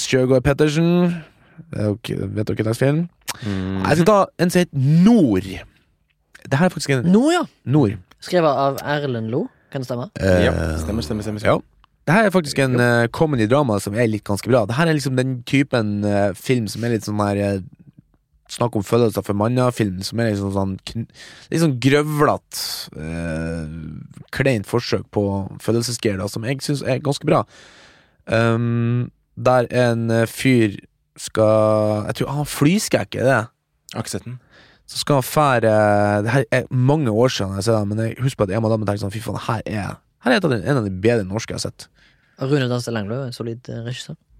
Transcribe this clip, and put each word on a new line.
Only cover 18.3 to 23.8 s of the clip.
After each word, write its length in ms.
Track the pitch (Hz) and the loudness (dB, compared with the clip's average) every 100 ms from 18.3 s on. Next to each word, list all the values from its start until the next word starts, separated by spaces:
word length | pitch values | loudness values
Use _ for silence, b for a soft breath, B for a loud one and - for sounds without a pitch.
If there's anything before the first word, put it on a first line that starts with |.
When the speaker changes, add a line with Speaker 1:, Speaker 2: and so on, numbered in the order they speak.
| _ - | _ -12
Speaker 1:
snakk 260 | - 120 110 | -4 -2 -2
om 80 | |
følelser 400 | 95 117 117 98 | 0 2 2 0
for 100 | - | -4
manna-film, 680 | 101 107 127 123 - 110 92 | -2 0 2 0 0 -2 -4
som 160 | 95 110 | -6 -2
er 120 | 117 | -2
liksom 220 | 101 98 | -2 -2
sånn 240 | 98 98 95 - | -2 -4 -6 -10
kn-, 220 | 117 - B B B B | -10 -10 B B B B
litt 100 | 165 | 0
sånn 160 | 165 127 | 0 2
grøvlat, 800 | 131 143 151 147 143 95 - - - - - - | 2 2 2 2 2 2 -4 -12 -10 -10 -12 -12
eh, 720 | 78 82 85 80 82 82 78 82 | -8 -6 -6 -6 -6 -6 -8 -10